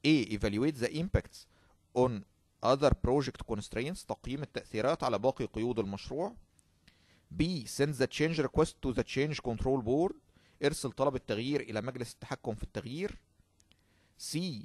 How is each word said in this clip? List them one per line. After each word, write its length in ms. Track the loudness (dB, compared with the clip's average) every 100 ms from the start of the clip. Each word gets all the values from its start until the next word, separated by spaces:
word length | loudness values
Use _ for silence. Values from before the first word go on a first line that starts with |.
| 6
A. 180 | 6 4
Evaluate 460 | 0 0 2 0 0
the 80 | -4
impacts 480 | -2 0 0 -2 -18 -20 _ _ _ _ 2
on 140 | 2 2 -10 _ _ _ 2
other 260 | 6 6 4 4
project 340 | 2 2 -6 -6
constraints. 540 | -6 -4 -4 -4 -6 -8
تقييم 360 | -8 -6 -8
التأثيرات 600 | -6 -8 -6 0 0 2
على 160 | 0 2
باقي 260 | 2 0 -4
قيود 340 | -2 0 0
المشروع. 560 | -2 -4 -8 -6 -6 -8 _ _ _ _ -20 _ _ _ _ -2
B. 40 | 0 0 -6
Send 280 | 0 0
the 140 | 2 0
change 320 | 2 0 2
request 340 | 2 2 2 0 -2
to 80 |
the 100 | -2
change 380 | -2 0 -2 -2
control 400 | -4 -2 0 0
board. 320 | 2 2 2 -2 _ _ _ _
ارسل 280 | -2 0 -6
طلب 240 | 0 0 0
التغيير 460 | -2 -2 0 -2
إلى 200 | -2 -4
مجلس 320 | -4 -6 -10
التحكم 420 | -10 -10 -6 -6 -6
في 80 |
التغيير. 540 | -8 -8 -8 -8 -8 -10 _ _ _ _ _ _ _ _ _ _ -8
C. 60 | -6 -6 -8